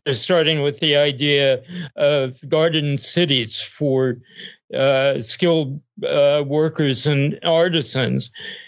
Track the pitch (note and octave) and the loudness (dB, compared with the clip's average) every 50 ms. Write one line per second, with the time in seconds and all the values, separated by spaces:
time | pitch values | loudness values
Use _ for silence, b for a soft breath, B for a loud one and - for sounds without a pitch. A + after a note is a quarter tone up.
0 | - D#3 C3 - - - F#3 E3 D3+ D3+ D#3+ D3 C#3 D3 C#3+ - E3 D3+ C#3+ C#3+ | -4 -4 -4 -2 0 2 2 2 2 2 2 0 0 -2 -2 -2 0 2 2 4
1 | D3 D3 C3 B2 D3 D3 C#3+ C#3+ C#3 C3+ C3 - B E3+ F3+ F3+ D#3+ B - - | 2 2 0 -2 0 0 2 2 2 2 2 0 B -10 -12 -12 -12 B -4 0
2 | C#3+ C#3+ D3 C#3 C3 B2+ B2+ - C#3+ C3 D#3+ D#3 D#3+ E3+ D#3 D#3 D3 C#3+ C#3 C3 | 0 2 2 2 0 -4 -6 -12 -6 -2 0 2 2 2 0 0 0 -2 -2 -2
3 | - - - F3 F3 D3 C#3 B2+ A2+ G#2+ - - - - - - D3 C#3 C3 C3 | -4 -2 0 0 0 2 0 -2 -2 -4 -6 -8 -8 -10 -6 -4 -2 0 0 0
4 | C3 B2+ A#2+ B2+ B B B B B B B B _ - - B2+ C3+ C#3 C3+ C3 | 0 0 -2 -6 B B B B B B B B _ -8 -4 0 2 2 2 2
5 | C3+ C#3 C3+ C#3 A2+ - - - F3+ E3+ E3 D#3+ D3 C3+ C#3 D3 - _ _ G#3 | 2 0 0 -2 -4 -6 -4 0 2 2 2 2 0 -2 -6 -10 -14 _ _ -8
6 | - - D3+ D3 C#3+ C#3+ D3 D3 C#3+ C#3 D3 D3+ D#3+ D#3 D#3+ - D3+ C#3 B2+ - | -4 -2 2 2 4 4 2 2 0 0 0 0 0 0 0 0 0 0 0 0
7 | - D3+ D3 C#3 C#3 D#3 - - - E3+ E3 E3 E3+ F#3 E3 D#3+ - - - C3 | 0 0 2 2 0 0 -2 -2 0 2 2 4 4 2 2 0 -2 -2 -2 -2
8 | B2+ B2+ B2+ C3+ - - B B B B B B B | 0 0 0 -2 -4 -6 B B B B B B B